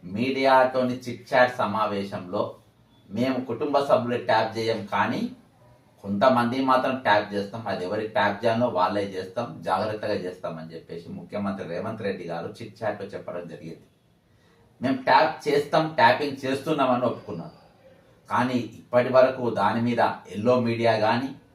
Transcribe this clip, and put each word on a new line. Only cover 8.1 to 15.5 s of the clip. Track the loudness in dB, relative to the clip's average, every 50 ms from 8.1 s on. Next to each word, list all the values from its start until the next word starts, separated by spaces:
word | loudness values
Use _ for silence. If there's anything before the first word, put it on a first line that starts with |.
| 0 0 0 0 0 0 0
చేయాలో | 2 2 2 0
వాళ్ళే | 0 2 2 0 2 0 -2 -4
చేస్తాం, | -4 -6 -8 -8 -6 -6 -6 -6 -6 -8 -10
జాగ్రత్తగా | -4 -2 -2 0 0 -2 -4 -4 -4 -4 -4
చేస్తామని | -2 -4 -6 -10 -8 -8 -8 -8 -8 -12 -14 -14
చెప్పేసి | -16 -14 _ -14 -14 -12 -14
ముఖ్యమంత్రి | -14 -14 -14 -10 -6 -4 -4 -4 -4 -4 -6
రేవంత్ | -6 -6 -6 -6 -6 -8 -6
రెడ్డి | -4 -4 -4 -4 -6
గారు | -8 -8 -6 -8 -10 -10 -12
చిట్ | -14 -16 -12 -6 -4
చాట్లో | -4 -4 -4 -10
చెప్పడం | -10 -10 -12 -10 -10 -10 -10 -10
జరిగింది. | -12 -14 -14 -14 -16 -16 -16 -20 _ _ _ _ _ _ _ _ _ _ _ _ _ _ _ _ _ _ _
మేము | -2 -2 -2
ట్యాప్ | 0 2 4 6 6 6 4 0 -2 -2
చేస్తాం, | 2